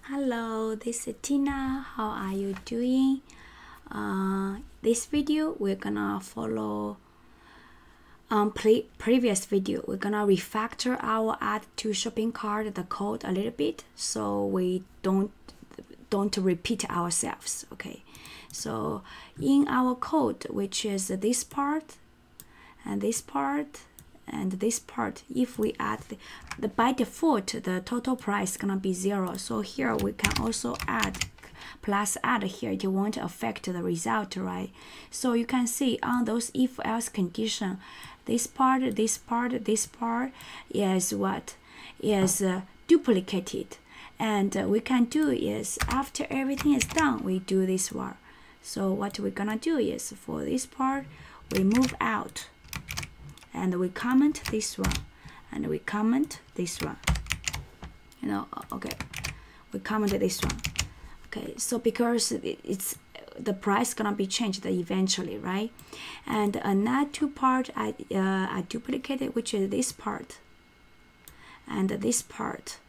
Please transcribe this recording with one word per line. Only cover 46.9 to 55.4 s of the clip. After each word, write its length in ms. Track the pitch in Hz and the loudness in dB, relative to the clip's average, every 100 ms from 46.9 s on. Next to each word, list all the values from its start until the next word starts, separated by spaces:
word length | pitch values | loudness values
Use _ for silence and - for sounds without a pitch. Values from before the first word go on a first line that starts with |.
| 320 302 226 | 4 4 2
we 160 | 190 185 | 0 -2
do 260 | 185 190 185 | 2 2 2
this 260 | 185 - | 0 -2
one. 220 | - - - - - - - | -4 -6 -8 -20 -20 -20 -18
So 280 | - - 196 | -10 -2 0
what 300 | 196 202 - | 0 -2 -2
we're 80 | 196 | -4
gonna 260 | 190 208 220 | -2 -2 0
do 180 | 330 311 | 0 2
is 360 | - - - | 0 -2 -8
for 340 | 196 - - 71 | -10 -8 -4 -2
this 180 | 262 | -2
part, 400 | - - 262 277 269 - - - - | -4 -2 0 0 -6 -16 -20 -20 -4
we 100 | 190 | 2
move 320 | 190 233 262 - | 4 4 2 0
out. 480 | 226 214 - - - - - - - - - - - - - - | -2 -2 -4 -10 -14 -18 -10 -10 -8 -10 -10 -14 -18 -18 -10 -2
And 220 | 190 180 | 0 2
we 100 | 185 | -2
comment 540 | 185 240 262 294 302 - | 0 4 6 6 4 -2
this 260 | 220 - - | -2 -2 0
one, 200 | 190 - - - - - | 0 0 -4 -18 -20 -20